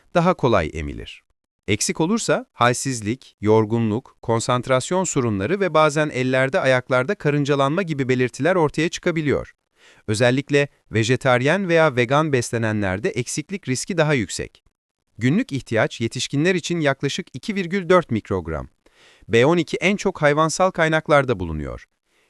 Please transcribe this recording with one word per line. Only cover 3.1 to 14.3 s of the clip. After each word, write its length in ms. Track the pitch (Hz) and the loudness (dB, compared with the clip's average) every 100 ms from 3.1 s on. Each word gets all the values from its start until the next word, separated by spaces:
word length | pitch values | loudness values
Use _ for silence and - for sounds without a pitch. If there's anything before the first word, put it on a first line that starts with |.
| 127 - _ | -6 -10 _
yorgunluk, 760 | 101 110 107 117 113 107 - _ | 4 4 4 0 0 -2 -6 _
konsantrasyon 840 | - 113 123 123 120 131 - 180 | -4 -2 0 -2 0 -2 0 -2
sorunları 560 | 185 147 120 101 101 196 | -2 -2 -2 -2 -2 -2
ve 140 | 185 | 0
bazen 360 | 156 156 147 151 | 2 2 2 -2
ellerde 500 | 123 127 131 135 180 | -2 0 0 0 0
ayaklarda 540 | 135 127 - 127 135 | 2 0 2 0 0
karıncalanma 680 | 208 151 147 143 143 139 165 | -2 0 0 2 2 0 0
gibi 260 | 175 143 127 | -2 -2 0
belirtiler 460 | 127 127 - 147 | 0 0 0 0
ortaya 340 | 185 147 - 165 | 2 0 0 -4
çıkabiliyor. 640 | - 180 165 147 92 57 _ _ _ _ _ - | -2 -4 -2 -2 -2 -4 _ _ _ _ _ -6
Özellikle 600 | 107 123 131 - 143 143 _ - | 0 2 2 2 0 0 _ -4
vejetaryen 760 | 110 113 127 135 123 135 185 190 | 0 0 2 2 2 2 0 2
veya 280 | 165 160 123 | 4 4 2
vegan 360 | 120 139 160 | 2 2 2
beslenenlerde 800 | 131 - 117 110 107 98 92 175 | 0 0 -2 0 0 -2 -2 -4
eksiklik 580 | - 123 - 147 196 - | -4 -6 -8 -8 -8 -6
riski 280 | 127 - 175 | -6 -2 0
daha 180 | 151 | 2
yüksek. 500 | 143 98 | 0 -2